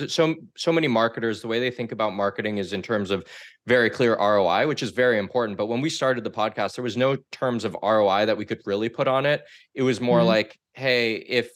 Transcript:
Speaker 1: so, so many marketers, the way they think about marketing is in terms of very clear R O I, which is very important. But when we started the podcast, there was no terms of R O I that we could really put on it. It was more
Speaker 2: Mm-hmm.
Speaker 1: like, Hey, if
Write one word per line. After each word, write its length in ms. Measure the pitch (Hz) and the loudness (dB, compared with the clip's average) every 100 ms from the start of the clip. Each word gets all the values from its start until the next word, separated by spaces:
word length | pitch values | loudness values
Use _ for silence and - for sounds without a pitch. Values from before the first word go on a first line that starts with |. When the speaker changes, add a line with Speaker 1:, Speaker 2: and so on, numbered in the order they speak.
| 147 | -4
Speaker 1:
so, 280 | - 160 160 - - | 0 0 0 -10 -6
so 160 | - | 0
many 160 | 165 156 | 0 2
marketers, 520 | 113 113 127 113 104 | 2 2 0 -4 -4
the 60 | 117 | -4
way 140 | 113 | -2
they 100 | 127 | -2
think 220 | 123 117 | -4 -8
about 220 | 113 110 98 | -4 -4 0
marketing 420 | 101 - 107 104 | -2 -2 -4 -4
is 160 | 92 | -4
in 80 | 98 | -6
terms 300 | 90 110 95 | -4 -4 -2
of 120 | 98 - - - - - | -4 -4 -18 -20 -16 0
very 240 | 123 117 | 2 2
clear 280 | - 123 110 | 2 2 2
R 220 | 101 104 | 4 4
O 80 | 90 | 4
I, 180 | 92 143 | 2 0
which 180 | 139 | -2
is 80 | 120 | -4
very 260 | 107 123 113 | 0 2 2
important. 400 | 98 123 113 98 | 0 -2 -2 -2
But 100 | 107 | -4
when 120 | 117 | -2
we 100 | 151 | -4
started 360 | 147 135 123 110 | -2 -2 -2 -4
the 60 | |
podcast, 440 | 113 110 107 101 - | -4 -4 -2 -4 -4
there 80 | |
was 140 | 123 107 | -6 0
no 180 | 131 135 - | 0 0 -6
terms 320 | - 131 120 | -6 -2 -2
of 140 | 107 85 | -4 -2
R 200 | 98 110 | 2 4
O 80 | 101 | 4
I 160 | 95 107 | 4 2
that 100 | 107 | 0
we 80 | |
could 160 | 104 110 - | -4 -8 -4
really 240 | 101 113 | -2 -2
put 180 | 120 135 | -2 0
on 180 | 131 143 | 2 2
it. 200 | 147 - - _ | -2 -4 -20 _
It 100 | - | -2
was 180 | 131 117 | 0 0
more 160 | 123 120 | 2 4
Speaker 2:
Mm-hmm. 80 | 113 | 4
Speaker 1:
like, 320 | 110 107 - _ | 2 0 -8 _
Hey, 420 | - 131 123 117 110 | -6 0 2 0 -2
if 360 | - 123 120 | -2 -2 -2